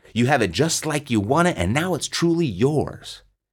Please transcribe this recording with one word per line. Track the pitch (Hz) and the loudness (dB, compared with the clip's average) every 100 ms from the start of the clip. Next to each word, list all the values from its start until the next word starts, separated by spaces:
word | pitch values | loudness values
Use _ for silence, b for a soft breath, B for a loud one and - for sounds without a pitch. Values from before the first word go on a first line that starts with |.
| b 110 | b 0
You | 120 | 2
have | 147 | 4
it | 98 | 2
just | 82 160 - 156 | 0 0 0 -4
like | 151 143 | -4 -2
you | 113 | -2
want | 101 143 175 | 2 2 2
it, | - | 2
and | 90 127 | 0 0
now | 180 | -2
it's | 156 - | -4 -4
truly | - 170 170 160 | -2 0 2 0
yours. | 90 131 151 85 - - - _ _ _ | 0 0 2 -2 -8 -16 -20 _ _ _